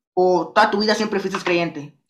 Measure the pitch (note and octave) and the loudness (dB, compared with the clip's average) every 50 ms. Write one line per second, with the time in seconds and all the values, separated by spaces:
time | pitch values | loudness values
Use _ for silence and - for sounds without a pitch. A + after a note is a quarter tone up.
0 | _ _ - F3+ F3+ F3+ F3+ F3+ F3 - - G#3+ G#3+ A3 G3+ G3+ G#3+ G#3+ G#3+ G#3+ | _ _ 0 2 2 4 2 2 0 0 2 2 2 2 2 0 2 2 0 0
1 | G#3+ G#3 G3+ G3 F#3+ F#3+ F#3+ F#3+ - F3+ F3 E3+ E3+ E3 - D3 C#3 - - _ | 0 -2 -2 -4 -4 -4 -6 -4 -2 0 0 0 0 -2 -6 -10 -14 -16 -18 _
2 | _ | _